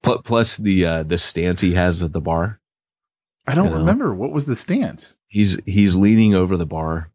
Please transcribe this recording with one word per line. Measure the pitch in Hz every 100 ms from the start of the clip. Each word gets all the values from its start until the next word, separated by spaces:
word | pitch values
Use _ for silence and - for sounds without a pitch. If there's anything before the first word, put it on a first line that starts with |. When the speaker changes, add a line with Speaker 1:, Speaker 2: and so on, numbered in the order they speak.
Speaker 1:
Pl-, | - 120
plus | - 117 113 -
the, | 104 95
uh, | 87 82
the | 78 87
stance | - 82 87 90
he | 92
has | 87 90 85
at | 85
the | 80
bar. | 78 82 92 107 _ _ _ _ _ _ _ _ -
Speaker 2:
I |
don't | 147 180
Speaker 1:
You |
know? | 80
Speaker 2:
remember. | 80 233 226
What | 95 131
was | 156
the | 143 120
stance? | - 180 196 - - - _
Speaker 1:
He's, | 104 101 -
he's | - 95 101 90
leaning | 101 110 110
over | 98 92 92
the | 80
bar, | 80 80 82 82